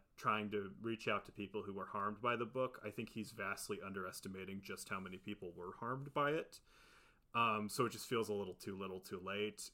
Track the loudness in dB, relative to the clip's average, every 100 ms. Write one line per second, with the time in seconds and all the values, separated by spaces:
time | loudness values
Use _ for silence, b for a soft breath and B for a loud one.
0 | _ 0 4 4 4 0 0 -4 -2 0
1 | 2 2 0 -8 -4 -4 -4 -6 -4 0
2 | 0 2 2 2 0 0 0 0 -6 -4
3 | -4 -4 -6 -2 -2 -2 -2 -4 -2 -4
4 | -4 -6 -8 -6 -4 -6 -6 -8 -4 -4
5 | -4 -8 -6 -6 -6 -6 -8 -6 -4 -2
6 | -2 2 4 4 -2 -12 b b b b
7 | b b _ 4 6 6 2 4 2 2
8 | 0 2 4 2 0 -4 -6 -4 -4 -4
9 | -6 -6 -2 0 0 -2 -10